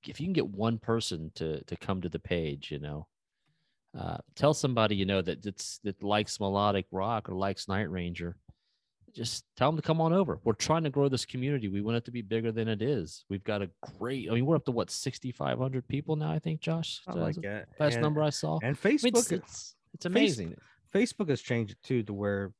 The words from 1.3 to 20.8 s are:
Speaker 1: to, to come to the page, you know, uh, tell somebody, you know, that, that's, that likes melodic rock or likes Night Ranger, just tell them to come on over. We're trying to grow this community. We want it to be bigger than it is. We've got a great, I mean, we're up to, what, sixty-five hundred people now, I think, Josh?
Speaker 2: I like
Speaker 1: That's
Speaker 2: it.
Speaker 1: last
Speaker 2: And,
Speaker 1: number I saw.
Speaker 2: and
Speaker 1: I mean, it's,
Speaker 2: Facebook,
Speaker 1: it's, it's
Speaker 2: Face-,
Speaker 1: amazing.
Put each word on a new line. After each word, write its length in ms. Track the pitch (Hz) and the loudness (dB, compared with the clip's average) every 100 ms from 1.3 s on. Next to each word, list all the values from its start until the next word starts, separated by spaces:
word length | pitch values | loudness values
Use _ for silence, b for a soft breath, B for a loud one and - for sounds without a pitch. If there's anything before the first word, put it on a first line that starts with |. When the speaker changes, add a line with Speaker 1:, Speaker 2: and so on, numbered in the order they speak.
| - | -4
Speaker 1:
to, 280 | 80 76 | -4 -4
to 120 | - 87 | -6 -8
come 240 | - 95 | -2 -2
to 80 | 87 | -2
the 80 | 80 | -6
page, 520 | - 87 78 71 - | -2 -2 0 -4 -8
you 80 | 73 | -8
know, 280 | 73 73 - _ _ _ _ _ _ _ _ - | -6 -8 -10 _ _ _ _ _ _ _ _ -10
uh, 200 | 85 82 - - | -6 -8 -10 2
tell 180 | 139 | 4
somebody, 420 | 147 139 120 110 101 | 4 2 4 4 4
you 100 | 95 | 4
know, 160 | 98 | 2
that, 220 | 87 78 | 2 -2
that's, 360 | 101 98 - - | -6 -8 -10 -6
that 180 | 104 95 | -6 -4
likes 360 | 101 104 107 - | 2 2 2 -2
melodic 460 | 101 98 104 98 92 | 0 2 4 2 -2
rock 380 | 95 101 113 104 | -4 -2 -2 -4
or 40 | 92 | -4
likes 320 | 98 98 - | -2 -4 -2
Night 220 | 98 92 | -2 -2
Ranger, 440 | 90 87 85 85 85 - - _ _ _ _ _ | -4 -4 -4 -8 -8 -18 -20 _ _ _ _ _
just 300 | - - - _ - | -8 -6 -6 _ 0
tell 140 | 131 | 2
them 60 | 160 | 2
to 60 | - | 0
come 160 | 160 | 2
on 120 | 160 | 4
over. 260 | 180 170 80 | 2 2 0
We're 100 | - | 0
trying 300 | 107 - 160 156 | 0 2 2 2
to 40 | |
grow 180 | 135 139 | 2 2
this 160 | 131 - | 2 -4
community. 420 | 127 131 143 107 | -4 -2 -2 -2
We 140 | 98 | -2
want 160 | 104 117 | 0 -2
it 80 | 117 | -2
to 60 | |
be 100 | 120 | -10
bigger 280 | 98 113 117 | -2 0 0
than 160 | 110 110 | 0 0
it 140 | 107 | 0
is. 440 | 117 135 80 - _ | 0 0 -4 -10 _
We've 140 | 98 | -6
got 180 | - 104 | -2 -2
a 80 | 98 _ - - | -2 _ -16 -8
great, 280 | 117 135 90 | -4 -4 0
I 40 | 117 | 2
mean, 100 | 135 | 4
we're 80 | 160 | 4
up 100 | - | 2
to, 60 | |
what, 180 | 117 - | -2 -2
sixty-five 680 | - 139 - 127 - 143 123 | -2 -4 -6 -10 -2 0 0
hundred 280 | 131 131 123 | 0 -2 -2
people 280 | 139 147 156 | -4 -2 -2
now, 160 | 156 | 0
I 80 | 156 | -2
think, 220 | 165 160 | -2 -2
Josh? 400 | - 165 160 - - | -2 -2 -2 -8 -6
Speaker 2:
I 60 | |
like 220 | 175 160 156 | -2 -2 -2
Speaker 1:
That's 100 | 160 | -4
Speaker 2:
it. 340 | 104 - - | -8 -10 0
Speaker 1:
last 140 | 151 | 2
Speaker 2:
And, 80 | 120 | 4
Speaker 1:
number 180 | 151 151 | 2 2
I 60 | 151 | 0
saw. 280 | 143 151 160 | 0 -2 0
Speaker 2:
and 120 | 131 143 | 0 2
Speaker 1:
I 40 | 196 | 2
mean, 80 | 294 | 4
it's, 80 | |
Speaker 2:
Facebook, 280 | - 233 233 | 4 4 2
Speaker 1:
it's, 420 | 170 - - - _ _ | -2 -4 -14 -14 _ _
it's 120 | - 170 | -8 0
Speaker 2:
Face-, 0 | |
Speaker 1:
amazing. 500 | 196 240 127 85 - b b | 4 4 4 -4 -8 b b